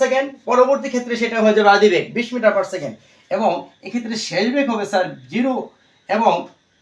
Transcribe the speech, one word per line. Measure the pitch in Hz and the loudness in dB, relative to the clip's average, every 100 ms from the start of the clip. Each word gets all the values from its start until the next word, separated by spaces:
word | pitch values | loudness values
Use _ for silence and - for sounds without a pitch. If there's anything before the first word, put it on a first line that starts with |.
second, | 254 262 277 - - | 0 0 -2 -6 0
পরবর্তী | 247 254 277 277 | 4 4 2 -2
ক্ষেত্রে | - 240 233 | -6 -4 -4
সেটা | 226 226 | -2 2
হয়ে | 214 214 | 2 4
যাবে | 202 202 | 6 6
আদি | 208 | 6
বেগ | 175 - 220 | 4 -2 -6
বিশ | 233 247 | -6 0
meter | 226 196 | 0 0
per | - | -2
second। | - - - _ _ - 196 | -6 -10 -14 _ _ -8 -4
এবং | 214 170 151 _ - | -2 -2 -8 _ -10
এক্ষেত্রে | 233 220 220 - | -8 -6 -8 -6
শেষ | 170 226 285 | -4 -2 0
বেগ | 269 | -2
হবে | 220 196 | -4 -2
স্যার | 196 165 135 127 | -2 -4 -8 -8
জিরো, | 180 262 247 - _ _ _ - 214 | -4 -2 -4 -8 _ _ _ -6 0
এবং | 220 175 165 _ _ _ | 2 0 -4 _ _ _